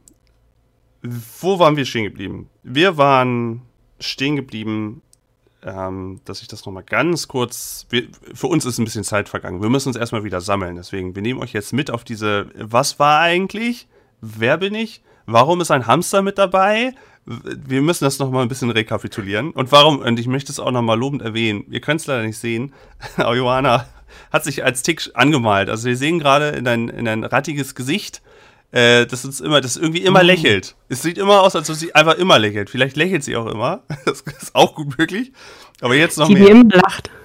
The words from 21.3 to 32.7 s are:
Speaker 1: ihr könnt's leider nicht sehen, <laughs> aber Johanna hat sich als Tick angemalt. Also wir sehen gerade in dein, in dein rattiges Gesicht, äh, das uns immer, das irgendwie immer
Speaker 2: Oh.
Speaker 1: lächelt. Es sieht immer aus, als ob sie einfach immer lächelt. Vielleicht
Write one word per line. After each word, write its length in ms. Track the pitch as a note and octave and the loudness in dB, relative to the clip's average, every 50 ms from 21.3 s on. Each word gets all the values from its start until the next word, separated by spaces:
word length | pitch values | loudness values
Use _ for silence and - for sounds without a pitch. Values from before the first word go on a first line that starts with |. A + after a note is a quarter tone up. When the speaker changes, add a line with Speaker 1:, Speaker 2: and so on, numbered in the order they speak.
| G#2+ A2+ A2+ A2+ G#2 G2+ - - | -4 -2 -2 -2 -2 -4 -8 -10
Speaker 1:
ihr 100 | G#2+ - | -12 -10
könnt's 280 | - - D3 D#3+ - | -6 -4 -6 -4 -4
leider 160 | - C#3 A#2+ A2 | -6 -4 -4 -4
nicht 140 | A2 G#2+ | -6 -8
sehen, 360 | - - A#2 A#2 A2+ B2 C#3+ - - - - - | -8 -6 -6 -4 -4 -6 -8 -12 -18 -20 -20 -20
<laughs> 200 | - - - - | -20 -20 -12 -6
aber 180 | - - - A#2+ | -4 -2 -2 0
Johanna 480 | B2 C3 B2 B2+ C3 C3+ C#3 A#2 B2 A#2+ - - - - _ - - - _ | 0 0 0 0 0 2 2 2 0 -2 -6 -18 -20 -20 _ -20 -20 -10 _
hat 120 | - D#3 - | -2 -2 -2
sich 200 | D#3+ C#3 - - | -2 -6 -2 -2
als 180 | C3 B2 C3 - | -2 -2 -2 -2
Tick 260 | - E3+ - - - - | -4 -4 -4 -6 -8 0
angemalt. 560 | - B2+ C#3+ D#3+ C#3 A#2 A2 G2+ G2 G2 G#2+ | 2 2 4 4 2 2 2 2 2 0 0
Also 180 | A2 A2 A2+ | -4 -4 -2
wir 80 | B2+ B2 | -2 -2
sehen 220 | B2 C#3 D3+ F3 F3 | -2 0 -2 -2 0
gerade 300 | D3 C#3+ C3+ D3 D3+ D3 | 2 2 2 2 2 0
in 160 | D3 C3+ B2 | -4 -4 -2
dein, 240 | B2+ A#2+ A#2 A#2 A#2+ | -2 -2 -2 -2 -6
in 160 | - - A#2 | -6 -6 -6
dein 180 | A2+ A2 A2 G#2+ | -4 -4 -4 -4
rattiges 520 | A2 - B2+ C#3+ E3 D3 C#3+ C3+ - - | -2 -2 -2 -2 -2 -6 -6 -6 -8 -8
Gesicht, 460 | - B2 C3 D#3 G#3 - - - - _ _ _ _ - _ _ _ _ _ | -10 -6 -6 -6 -6 -6 -10 -16 -20 _ _ _ _ -20 _ _ _ _ _
äh, 340 | - B2 A#2+ A#2+ A#2+ A#2+ A#2+ | 0 4 6 6 6 6 4
das 180 | A#2+ - A#2+ - | 2 -2 -10 -10
uns 140 | C3+ C3+ - | -10 -10 -8
immer, 200 | - D3+ D3+ C#3+ | -4 0 0 0
das 160 | B2 B2+ A#2+ | 0 0 -4
irgendwie 240 | - E3 D#3+ D#3+ F3 F#3 | -4 -2 -2 -2 0 2
immer 160 | F3+ F#3+ F#3+ | 4 6 6
Speaker 2:
Oh. 20 | F3+ | 6
Speaker 1:
lächelt. 520 | F3 F#3 F3 D#3 C3+ G#2+ G2 - - - _ _ - | 6 4 4 4 2 2 2 0 -6 -16 _ _ -10
Es 120 | C3 B2 | -8 -6
sieht 160 | - D#3+ F3 | -4 -6 -4
immer 240 | F#3+ G3 G3 G#3 G3+ | -2 4 6 6 6
aus, 140 | F#3 F#3+ F#3 | 6 4 2
als 140 | F3 D#3 D3+ | 0 -4 -6
ob 60 | D#3 | -8
sie 180 | D3+ - E4+ - | -8 -6 0 2
einfach 200 | D3+ D#3 E3 D#3+ | 2 4 4 2
immer 220 | E3 F3+ F#3+ E3+ B2+ | 2 4 4 4 4
lächelt. 300 | G#2+ G#2+ G#2 G#2 G2+ | 4 2 -2 -4 -6
Vielleicht 280 | - | -4